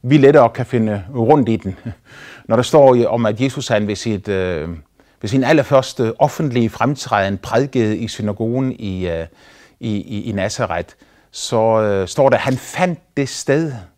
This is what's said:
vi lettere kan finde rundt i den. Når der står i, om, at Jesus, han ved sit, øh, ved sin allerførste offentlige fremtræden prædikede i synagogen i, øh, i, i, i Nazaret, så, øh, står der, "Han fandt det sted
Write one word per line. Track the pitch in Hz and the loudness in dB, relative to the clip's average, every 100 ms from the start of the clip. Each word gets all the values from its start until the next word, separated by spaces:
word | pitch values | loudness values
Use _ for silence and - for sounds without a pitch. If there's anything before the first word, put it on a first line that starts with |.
vi | 127 147 | 4 6
lettere | 135 147 117 | 8 8 4
kan | - 120 | 2 -4
finde | 123 110 101 90 131 | -2 0 -4 -6 -2
rundt | 113 151 113 | 2 4 2
i | 113 | -2
den. | 95 92 - - _ - - - - | -4 -10 -14 -16 _ -20 -20 -20 -2
Når | 113 | 0
der | |
står | 123 160 139 123 | 4 6 8 6
i, | 117 | 2
om, | 120 110 | 0 -2
at | 107 | 0
Jesus, | 131 143 - | -4 -4 -2
han | 113 104 | -2 0
ved | 101 | -4
sit, | 117 104 104 | -4 -6 -4
øh, | 95 92 85 80 82 _ _ _ _ | -4 -2 -4 -8 -12 _ _ _ _
ved | 107 | -4
sin | 135 | 0
allerførste | 127 156 131 135 123 - 113 - | 4 2 4 2 0 -4 -4 0
offentlige | 147 - 156 120 113 | 0 0 -2 0 -2
fremtræden | - 123 143 - 104 98 98 | 0 -2 -2 -2 -2 0 -4
prædikede | - 117 139 131 107 104 | -2 -2 0 0 0 -2
i | 113 | -6
synagogen | - 107 101 113 123 131 | -6 -6 -4 -4 -2 -4
i, | - 104 92 92 | -6 -8 -6 -4
øh, | 82 80 _ _ _ _ _ | -6 -8 _ _ _ _ _
i, | 123 | -6
i, | 104 - 104 | -6 -6 -10
i | 117 | -6
Nazaret, | 101 92 - 104 85 87 _ _ _ _ | -4 -4 -2 -4 -4 -8 _ _ _ _
så, | - - 113 113 110 | -14 -4 0 2 2
øh, | 107 98 92 | 0 -2 -2
står | - 135 | 2 2
der, | 123 | 2
"Han | 139 131 | 0 -4
fandt | - - 180 165 _ - | -8 -4 -4 -4 _ -6
det | 135 | -6
sted | - - 143 165 120 90 | -6 -2 -2 -2 -8 -16